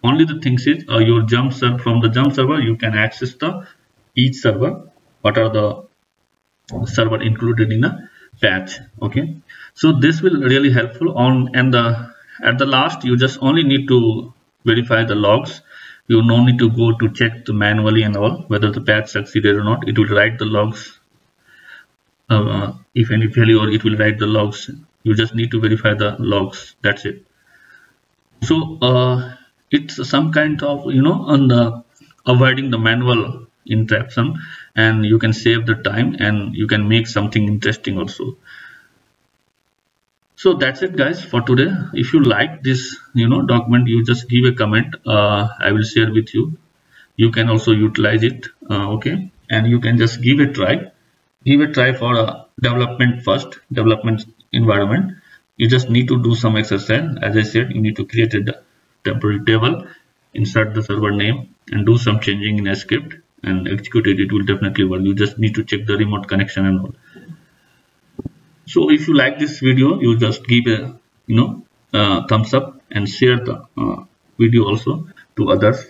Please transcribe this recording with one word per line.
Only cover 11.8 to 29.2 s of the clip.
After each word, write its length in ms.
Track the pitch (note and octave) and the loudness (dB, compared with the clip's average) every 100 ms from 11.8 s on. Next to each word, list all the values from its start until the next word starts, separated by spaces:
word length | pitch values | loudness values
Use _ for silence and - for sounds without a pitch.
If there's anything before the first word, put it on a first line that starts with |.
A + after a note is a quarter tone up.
| A#2 A2+ - - - - | 2 -2 -6 -18 -20 -4
at 160 | A2+ B2 | -2 0
the 80 | C#3 | 0
last 380 | C3 D#3 E3+ | 0 0 -2
you 120 | C#3 B2 | -2 2
just 220 | C3 - | 0 0
only 220 | C3+ D#3+ | 0 2
need 240 | C#3+ C3+ C3+ | 2 0 2
to 480 | B2 A2+ A2 - - _ _ | 2 2 -2 -8 -20 _ _
verify 400 | A#2 A2+ A#2 A2+ | 0 0 2 -2
the 100 | A2 | 0
logs. 480 | G#2 G2+ A2+ D#3 - _ - - - _ | 0 2 2 0 -14 _ -20 -20 -20 _
You 120 | A2+ | 2
no 240 | A#2 A#2 | 4 4
need 140 | B2 B2 | 4 4
to 100 | A#2 | 2
go 300 | A#2 A#2 A2+ | 2 0 2
to 120 | A2+ | -2
check 340 | - A#2 A#2 | 0 -4 -4
the 80 | - | -6
manually 500 | G#2+ G#2 G#2+ G#2+ A2 | -2 0 2 2 2
and 140 | G#2+ G2+ | 0 0
all 260 | G#2+ - - | -2 -4 -4
whether 240 | G#2 G#2+ | 0 0
the 80 | G#2 | -2
patch 300 | - G#2+ G#2+ | 0 0 -2
succeeded 440 | G#2 G2 G#2+ G#2 | -8 -4 0 2
or 80 | G2+ | 2
not. 260 | G#2 A#2+ - | 0 -2 0
It 80 | G#2+ | 0
will 120 | G#2 | 2
write 320 | G2+ G#2+ A#2 | 4 2 0
the 60 | G#2+ | -4
logs. 520 | G#2+ G#2+ A2 - - _ _ _ _ _ _ - - _ _ _ _ _ | 0 -2 -4 -16 -20 _ _ _ _ _ _ -20 -20 _ _ _ _ _
Uh, 440 | A2 G#2 G#2 G2 - _ | 0 0 -2 -4 -8 _
if 200 | - A2+ | -2 0
any 160 | A2 A2 | 2 0
failure, 420 | A#2+ A2+ A2+ G#2+ | 2 4 4 4
it 140 | G#2+ | 0
will 120 | A2+ G#2+ | 0 0
write 220 | G#2+ G#2+ | 0 0
the 80 | G#2 | 0
logs. 420 | G#2+ G#2 - - - _ _ | 0 -2 -6 -14 -18 _ _
You 100 | A2 | -2
just 200 | G#2+ A2 | 0 0
need 160 | A#2 A#2 | -2 -2
to 100 | A#2 | 0
verify 340 | A2 A2 A2 | 0 2 0
the 220 | G#2 G#2+ G#2 | 0 -2 -4
logs. 580 | A#2+ G2+ F#2+ - - _ | -2 -2 -2 -8 -20 _
That's 220 | G#2 G2+ | -4 -4
it. 200 | G2+ - _ _ _ _ _ - _ _ _ _ _ _ | -6 -12 _ _ _ _ _ -20 _ _ _ _ _ _
So, 360 | - D#3+ D#3 - | -2 0 -2 -2
uh, 540 | B2+ B2+ B2+ B2+ | 2 2 2 0